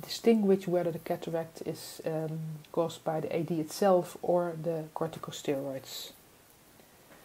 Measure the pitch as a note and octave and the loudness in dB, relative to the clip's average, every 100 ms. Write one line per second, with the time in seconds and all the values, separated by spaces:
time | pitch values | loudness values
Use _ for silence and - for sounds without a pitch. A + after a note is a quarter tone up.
0 | - - A#3 A3+ G3+ F#3+ F3+ F3 F3 E3 | -8 2 6 6 6 4 4 2 2 -2
1 | - E3+ - E3 D#3+ - - D#3+ - - | -4 -4 -2 -2 -4 -6 -6 -6 -8 -8
2 | E3+ D#3+ D#3+ D#3+ D#3+ D3+ - - E3 - | -4 -2 -2 -4 -6 -8 -6 -2 -2 -2
3 | - D#3+ - E3 D3+ E3 D#3 - G3+ F3+ | -4 -2 -2 -2 0 -2 -2 2 6 6
4 | F3+ - - F3 F3 E3 E3 D#3+ D#3 - | 4 -4 2 2 2 -2 -4 -4 -6 -4
5 | D#3+ - - - - C#3 C#3 C3+ - - | -4 -4 -10 -6 -2 -2 -2 -8 -10 -12
6 | - - - - - - - - - - | -12 -16 -20 -20 -20 -20 -20 -20 -20 -20
7 | - - | -20 -20